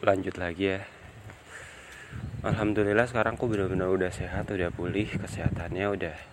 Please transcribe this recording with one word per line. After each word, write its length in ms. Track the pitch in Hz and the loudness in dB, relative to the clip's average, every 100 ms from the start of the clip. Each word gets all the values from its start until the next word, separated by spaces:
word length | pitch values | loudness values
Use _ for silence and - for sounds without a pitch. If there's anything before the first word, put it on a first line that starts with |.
lanjut 320 | 107 98 95 90 | 6 4 0 -4
lagi 320 | 87 85 95 95 | -4 0 0 0
ya. 80 | 98 - - - - - - - - - - - - - - - | -6 -14 -18 -18 -18 -18 -16 -16 -16 -16 -18 -16 -12 -10 -8 -4
Alhamdulillah 640 | 104 104 107 107 101 104 123 | 0 2 4 4 4 6 4
sekarang 320 | 123 110 117 | 2 0 0
aku 80 | 127 | 0
benar-benar 400 | 107 95 92 92 | 2 2 2 2
udah 240 | 95 92 | 4 2
sehat, 400 | - 90 92 - | -2 -4 -2 -2
udah 160 | 101 85 | 0 0
pulih, 400 | - 87 95 107 | 0 -2 0 0
kesehatannya 800 | 101 98 101 80 - 85 90 101 | -2 -4 0 0 0 -4 -2 0
udah 280 | 98 87 76 - | 0 -2 -6 -14